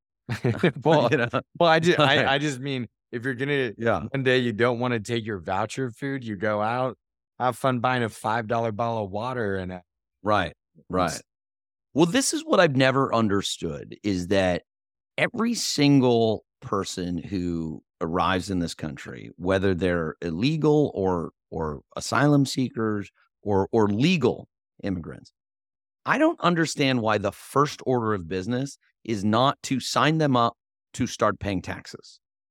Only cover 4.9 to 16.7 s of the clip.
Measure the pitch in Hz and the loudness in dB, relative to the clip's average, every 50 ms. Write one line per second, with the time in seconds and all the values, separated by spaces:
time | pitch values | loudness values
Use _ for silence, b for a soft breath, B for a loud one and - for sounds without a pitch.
4.9 | 123 113 98 - 120 117 107 113 107 92 80 95 95 95 110 107 - - 135 123 | -2 -4 -4 -4 -6 -6 -4 -6 -8 -8 -6 -4 -2 -2 -2 -4 -4 -6 -6 -6
5.9 | 107 - 143 139 135 135 120 113 104 90 107 107 107 104 104 110 120 127 131 131 | -8 -8 -8 -6 -6 -6 -8 -8 -8 -4 -2 -2 0 0 0 -2 -2 -2 -2 -4
6.9 | 110 _ _ _ _ _ _ _ _ - 120 127 120 - - 135 127 120 113 127 | -6 _ _ _ _ _ _ _ _ -2 -2 -2 -2 0 0 0 0 0 0 0
7.9 | 127 123 120 107 104 - - 110 110 117 117 104 120 117 117 117 107 101 117 117 | 0 2 0 -2 -4 -4 -4 -2 -2 -2 -2 -2 -2 -2 -2 -2 -2 -4 -4 -4
8.9 | 117 113 107 95 92 104 113 127 127 123 110 101 98 95 92 90 92 90 _ _ | -2 -4 -4 -6 -6 -6 -6 -6 -6 -4 -4 -2 -2 -4 -6 -8 -10 -12 _ _
9.9 | _ _ _ _ _ _ - 101 107 101 90 76 - _ _ _ _ _ _ - | _ _ _ _ _ _ 0 2 2 2 2 -2 -6 _ _ _ _ _ _ -4
10.9 | 85 92 90 85 71 - - _ _ _ _ _ _ _ _ _ _ _ _ _ | 0 0 0 0 0 -6 -12 _ _ _ _ _ _ _ _ _ _ _ _ _
11.9 | - 127 165 170 190 262 269 - - 302 320 320 277 196 180 160 135 131 131 131 | 2 2 2 4 4 0 0 0 -4 -4 -2 0 4 4 4 4 4 4 4 4
12.9 | 127 135 135 - - 113 110 104 98 98 92 - - - - 82 73 69 52 52 | 4 2 2 2 2 2 2 2 2 0 0 -2 -6 -6 -6 -6 -6 -8 -10 -14
13.9 | - - - 104 98 90 87 85 101 98 95 92 87 82 - _ _ _ _ _ | -14 -6 -4 -2 -2 -2 0 0 2 2 2 2 0 -2 -4 _ _ _ _ _
14.9 | _ _ _ _ - - 151 - - - 226 240 233 - - - - - 143 143 | _ _ _ _ -4 -4 -4 -2 -2 -2 -2 -2 -2 -4 -4 -4 0 2 4 6
15.9 | 143 139 123 127 120 117 113 110 107 104 _ _ _ _ - 131 | 6 6 6 6 4 4 2 2 0 -2 _ _ _ _ -8 -4